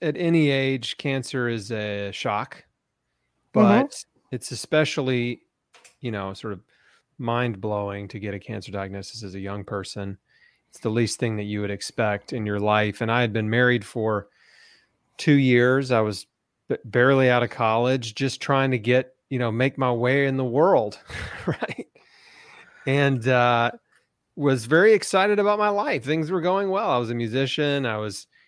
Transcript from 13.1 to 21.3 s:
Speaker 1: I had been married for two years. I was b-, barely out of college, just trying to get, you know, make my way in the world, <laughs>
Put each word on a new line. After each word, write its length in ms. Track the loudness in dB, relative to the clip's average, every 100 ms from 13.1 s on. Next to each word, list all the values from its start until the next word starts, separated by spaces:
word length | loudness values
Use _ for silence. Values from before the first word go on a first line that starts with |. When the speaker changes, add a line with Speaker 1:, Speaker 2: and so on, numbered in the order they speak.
Speaker 1:
I 100 | 0
had 120 | 0
been 180 | 0 0
married 340 | 2 4 2
for 440 | -2 -4 -2 -2 -4 _ _ _ -20 _ _ _ _ -4
two 160 | 4
years. 580 | 4 6 6 6 4 2
I 100 | 2
was 260 | 2 -2 -12 _ _ _ _
b-, 80 | -6
barely 440 | -2 2 4 6 6
out 140 | 4
of 80 | 2
college, 640 | 0 0 2 2 0 -4
just 260 | -4 -4 -4
trying 300 | 0 2 2
to 80 | 0
get, 360 | 2 2 0 _ _
you 100 | -4
know, 100 | -2
make 260 | 0 0 0
my 140 | 0
way 360 | 0 2 2 0
in 80 | 0
the 80 |
world, 560 | -2 2 4 4 2 -6 -16 -12
<laughs> 220 | -12